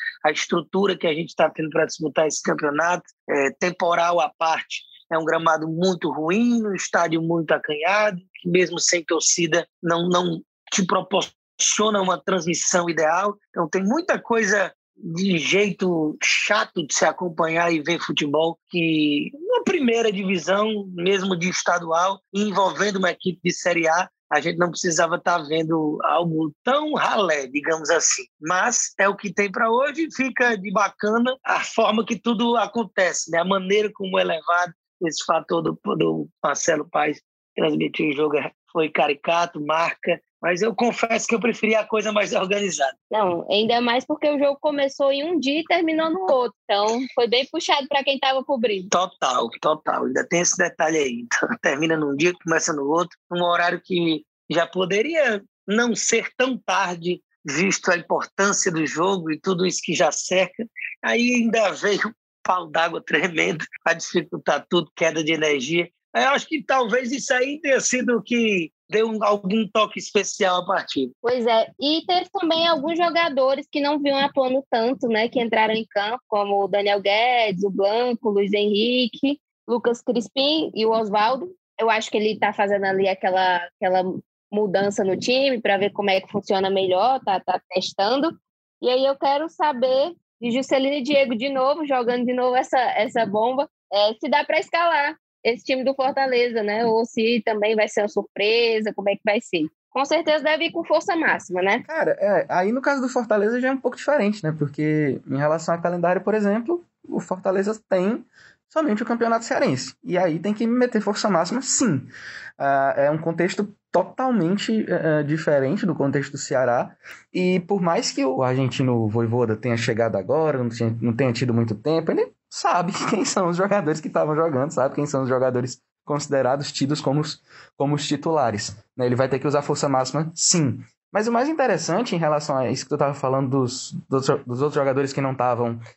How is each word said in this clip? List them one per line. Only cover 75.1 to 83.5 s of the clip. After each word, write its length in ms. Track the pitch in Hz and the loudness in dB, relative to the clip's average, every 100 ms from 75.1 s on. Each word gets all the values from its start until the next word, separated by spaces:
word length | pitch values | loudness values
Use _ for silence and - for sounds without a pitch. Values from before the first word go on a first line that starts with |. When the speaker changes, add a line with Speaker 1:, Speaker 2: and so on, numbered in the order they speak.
| 220 233 | 0 0
Speaker 2:
que 140 | 254 | 0
entraram 320 | 233 220 220 | 0 2 2
em 120 | 220 220 | 0 -2
campo, 320 | 202 202 247 - | -4 -2 -4 -4
como 360 | 208 202 202 | -2 0 0
o 40 | 196 | 2
Daniel 320 | 202 202 202 | 0 2 2
Guedes, 600 | 196 208 240 247 220 185 | 2 2 4 4 2 0
o 60 | 196 | -2
Blanco, 580 | 190 196 220 247 233 233 | 0 2 2 0 -2 0
o 40 | |
Luiz 200 | 202 202 | 0 2
Henrique, 880 | 208 208 208 233 247 247 - 269 285 _ _ - | 2 2 2 2 2 0 0 -2 -2 _ _ -4
Lucas 320 | 240 247 240 | -2 0 -2
Crispim 680 | - 240 220 - 277 311 - | -2 -2 -2 -2 0 0 -2
e 120 | - 220 | -2 0
o 40 | |
Osvaldo. 600 | 220 220 208 214 262 359 - _ - | 2 0 2 2 0 -6 -14 _ -2
Eu 120 | 220 | 0
acho 200 | 220 220 | 0 0
que 60 | 226 | -2
ele 220 | 214 214 | 0 0
tá 140 | 208 | 0
fazendo 320 | 208 202 202 | 0 0 2
ali 240 | 196 190 190 | 0 2 0
aquela, 480 | 190 196 185 185 | 0 0 2 2